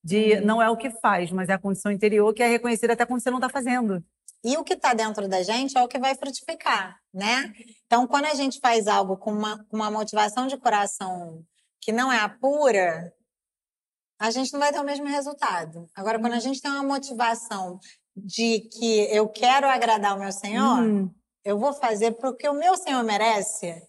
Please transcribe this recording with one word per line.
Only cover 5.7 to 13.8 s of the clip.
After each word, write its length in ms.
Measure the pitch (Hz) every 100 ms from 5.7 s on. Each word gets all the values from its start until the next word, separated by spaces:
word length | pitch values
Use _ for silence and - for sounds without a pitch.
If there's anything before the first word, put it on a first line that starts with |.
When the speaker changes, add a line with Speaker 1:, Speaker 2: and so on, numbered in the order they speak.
| 269
Speaker 2:
é 40 |
o 60 | 247
que 100 | 262
vai 160 | 262
frutificar, 840 | 269 277 262 - 330 311 226 185 - _
né? 360 | 190 208 254 277 - - _ _
Então, 200 | 240 254
quando 200 | 285 302
a 80 |
gente 260 | 277 269 -
faz 260 | 254 233 208
algo 300 | 202 190 190
com 160 | -
uma, 240 | 208 214 214 -
com 40 | 220
uma 120 | 214
motivação 560 | 214 214 214 208 214 262
de 120 | 262
coração 840 | 240 208 202 - 190 180 170 160 - _ _ _
que 100 | -
não 220 | 226 262
é 60 | 240
a 80 | 208
pura, 840 | - 269 294 285 202 180 165 175 _ _ _ _ _ _ _